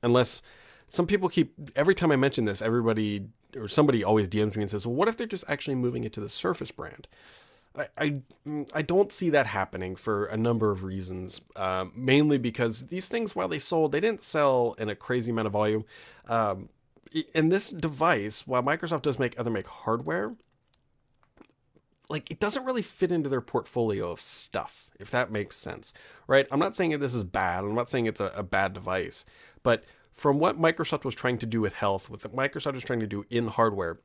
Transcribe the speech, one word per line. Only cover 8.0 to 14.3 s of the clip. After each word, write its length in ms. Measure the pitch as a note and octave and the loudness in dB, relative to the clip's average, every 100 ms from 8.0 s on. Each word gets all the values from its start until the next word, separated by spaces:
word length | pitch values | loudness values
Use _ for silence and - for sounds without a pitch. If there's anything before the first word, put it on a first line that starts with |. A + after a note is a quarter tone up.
| D3+ C#3+ B2+ - - D3+ D3 | -2 -2 -8 -18 -10 -8 -6
I 100 | D3+ | -6
don't 300 | D3+ F3+ G3+ | 0 2 2
see 180 | - F3 | 0 4
that 160 | D3 A#2+ | 4 4
happening 500 | G#2 F#2+ F#2 F#2 F#2 | 0 -2 -4 -6 -6
for 300 | - G#2 G#2 | -2 0 0
a 100 | A2 | 0
number 340 | A#2 A#2 G#2+ | 2 4 2
of 120 | G2 | 2
reasons, 600 | F#2+ F#2+ F#2 F#2 F#2 - _ - | -4 -6 -6 -8 -8 -12 _ -4
uh, 300 | F#2+ F#2 F#2 | -2 -2 -4
mainly 440 | - C3 C#3 D3+ C#3+ | -4 4 6 6 4
because 480 | A#2+ A2+ A#2 A2+ C3 | 0 0 -2 -2 -8
these 220 | F3+ - | -8 -4
things, 280 | A#3 A3 - | -4 -4 -2
while 120 | F3+ | -2
they 100 | D#3+ | -2
sold, 340 | - E3+ D#3 | -2 2 2
they 80 | C#3+ | 2
didn't 220 | G#3 G#3+ | 0 -2
sell 520 | - | -4